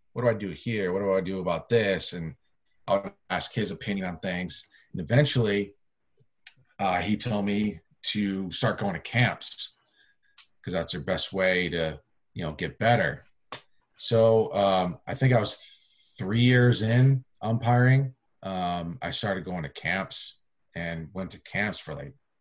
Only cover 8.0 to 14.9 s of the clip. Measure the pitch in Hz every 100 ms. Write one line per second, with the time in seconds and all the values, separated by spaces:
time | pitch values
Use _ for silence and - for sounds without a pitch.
8 | - 107 101 95 95 85 117 104 101 82
9 | - 117 117 82 - - - _ _ _
10 | _ _ _ - - _ - 87 82 90
11 | 73 85 - 98 92 92 87 82 80 76
12 | _ _ _ - 82 78 80 - 110 120
13 | 82 - - _ - - _ _ _ -
14 | - 113 113 113 107 101 98 95 90